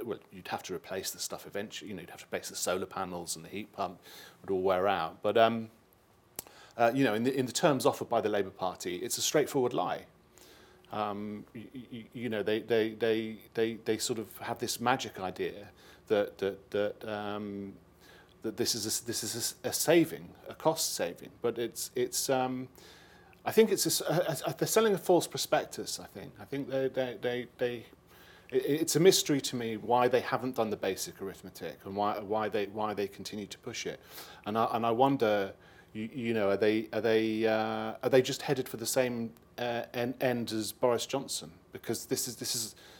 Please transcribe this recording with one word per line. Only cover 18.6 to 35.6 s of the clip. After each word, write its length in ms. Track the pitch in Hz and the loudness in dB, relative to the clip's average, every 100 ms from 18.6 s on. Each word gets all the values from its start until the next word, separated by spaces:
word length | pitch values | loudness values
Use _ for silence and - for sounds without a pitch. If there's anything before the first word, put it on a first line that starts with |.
| 113 | -2
is 100 | 120 | -2
a 40 | 107 | -2
s-, 120 | - | -4
this 240 | - 107 | -4 -6
is 100 | 107 | -6
a 40 | 113 | -6
s-, 160 | 110 - | -6 -6
a 80 | 120 | -4
saving, 560 | - - 170 160 - 87 - - | -2 6 6 6 -2 -14 -18 -18
a 60 | |
cost 400 | - 160 165 - | -2 0 0 -2
saving, 360 | - 175 170 - - | -2 -4 -4 -16 -4
but 160 | 120 113 | -2 -2
it's, 320 | 117 - - - | -6 -6 -6 -2
it's, 320 | 123 - - | -2 -2 0
um, 400 | 131 127 127 127 - - - - - - - - | 0 0 -4 -8 -16 -20 -20 -20 -20 -20 -8 2
I 60 | |
think 180 | - 220 | 6 6
it's 160 | 180 - | 4 2
a 20 | |
s-, 120 | - | 0
a, 420 | - 160 180 147 165 | 0 0 0 -2 -4
a, 40 | |
a, 40 | - | -2
they're 80 | 156 | 2
selling 280 | 220 226 | 4 4
a 40 | 185 | 2
false 280 | - 175 - | 4 4 4
prospectus. 760 | - - 151 - - 98 - | -6 0 0 0 -8 -8 -8
I 60 | 113 | -10
think, 260 | 101 98 113 | -14 -14 -16
I 40 | |
think 240 | 101 139 123 | -8 -8 -4
they, 200 | 135 135 | -2 0
they, 280 | 127 127 107 | 0 -4 -2
they, 240 | 123 123 117 - | -4 -4 -6 -4
they, 180 | 123 120 107 - _ - - - - | -2 -2 -12 -20 _ -20 -20 -20 -2
it, 140 | 131 - | 0 2
it's 300 | 151 160 147 | 2 2 8
a 40 | |
mystery 400 | 185 185 - 139 | 8 8 2 0
to 140 | - 127 | 0 -4
me 200 | 113 107 | -4 -4
why 320 | 104 120 123 | 2 6 6
they 120 | 123 | 4
haven't 360 | - 123 127 120 | 2 -2 -2 -2
done 140 | 110 | 0
the 60 | 101 | 0
basic 460 | 101 92 - - | -2 -2 -6 -8
arithmetic 560 | 95 87 95 - 85 73 | -10 -10 -16 -12 -12 -10
and 100 | 98 | -8
why, 240 | 98 104 104 | -2 0 -2
why 300 | 98 107 107 | -2 -2 0
they, 180 | 107 98 | -2 -4
why 280 | 107 107 | -4 -4
they 120 | 101 104 | -2 -4
continue 400 | - 95 107 98 | -6 -10 -10 -10
to 120 | - | -12
push 280 | - 117 87 | -12 -8 -8
it, 140 | 78 - - - - | -8 -14 -18 -16 -12
and 140 | - 110 | -4 0
I, 100 | 117 | 2
and 120 | 117 | 2
I 60 | 117 | 2
wonder, 640 | 117 135 139 110 104 98 - | 6 6 6 4 4 0 -6